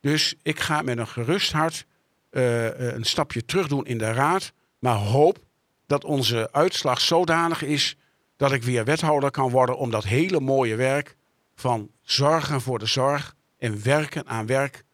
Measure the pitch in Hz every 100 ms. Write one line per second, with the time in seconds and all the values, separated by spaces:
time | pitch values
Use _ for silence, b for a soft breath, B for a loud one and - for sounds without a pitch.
0 | 139 151 - - - 151 - 151 147 120
1 | 113 - 117 190 - 156 160 160 - _
2 | _ _ _ - 123 117 113 - 123 117
3 | 113 - 151 120 - 175 160 143 131 117
4 | 110 113 143 185 - _ _ _ 127 110
5 | 101 127 151 - _ _ _ _ _ 143
6 | - 143 117 120 110 139 170 - 143 123
7 | - 170 175 165 170 165 147 147 - -
8 | _ _ _ _ 139 135 117 123 113 156
9 | 160 147 139 139 131 123 127 127 131 110
10 | 95 120 180 175 135 135 123 110 131 139
11 | 143 _ _ _ _ _ 127 117 104 _
12 | - - 139 160 143 143 120 120 110 -
13 | 131 143 - - _ _ 120 104 107 147
14 | 151 151 131 113 110 135 139 - _